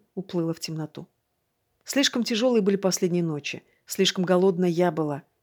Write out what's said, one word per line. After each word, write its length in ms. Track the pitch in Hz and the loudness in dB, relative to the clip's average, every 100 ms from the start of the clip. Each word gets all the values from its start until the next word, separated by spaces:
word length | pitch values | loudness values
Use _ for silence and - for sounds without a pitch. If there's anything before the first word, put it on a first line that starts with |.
| _ | _
уплыло 400 | 190 185 180 165 | -12 -6 -4 -2
в 60 | 160 | -4
темноту. 460 | - 160 156 - 170 _ _ _ _ _ _ _ | -8 -8 -10 -12 -20 _ _ _ _ _ _ _
Слишком 400 | - 262 - 247 | -4 0 0 0
тяжёлые 380 | 226 220 254 233 | -2 0 2 2
были 140 | 196 196 | 2 2
последние 460 | 190 165 180 175 | 0 0 0 0
ночи, 400 | 165 147 - - _ _ | -2 -4 -8 -12 _ _
слишком 400 | - - 185 190 | -10 0 0 0
голодная 460 | 175 180 190 175 180 | 2 4 4 2 0
я 200 | 170 175 | 2 0
была, 320 | 160 151 143 - _ | 0 -4 -4 -10 _